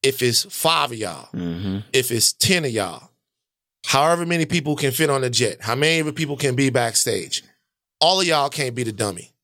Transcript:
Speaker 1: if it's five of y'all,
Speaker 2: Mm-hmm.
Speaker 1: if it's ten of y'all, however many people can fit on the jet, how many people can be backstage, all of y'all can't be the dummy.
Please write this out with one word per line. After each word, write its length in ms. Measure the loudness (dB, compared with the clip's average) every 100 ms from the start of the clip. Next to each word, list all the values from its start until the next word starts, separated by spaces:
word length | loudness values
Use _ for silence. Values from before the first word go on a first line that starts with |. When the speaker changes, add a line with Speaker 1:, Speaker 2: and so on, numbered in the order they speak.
Speaker 1:
if 180 | 0 0
it's 220 | 0 0
five 480 | -4 -2 0 0 -2
of 60 | -4
y'all, 300 | -8 -10 -12
Speaker 2:
Mm-hmm. 460 | -8 -8 -6 -4 -6 -2
Speaker 1:
if 200 | -2 0
it's 200 | 0 0
ten 320 | 0 0 2
of 80 | 0
y'all, 380 | -4 -4 -8 -20 _ _ _ _ _ _ _ 0
however 380 | 2 4 2 2
many 200 | 0 0
people 300 | 0 0 0
can 160 | -2
fit 180 | 0 0
on 120 | 2
the 80 | 0
jet, 280 | 2 0 -2
how 160 | -4 0
many 340 | 2 2 0
people 260 | -2 -4 0
can 180 | 0 2
be 140 | 2
backstage, 760 | 2 0 0 0 -2 -4 -8 _ _ _ _ _ _
all 220 | 4 4
of 60 | 4
y'all 220 | 2 0
can't 260 | -2 -4 -2
be 80 |
the 100 | -6
dummy. 380 | -2 -4 -4 -14 _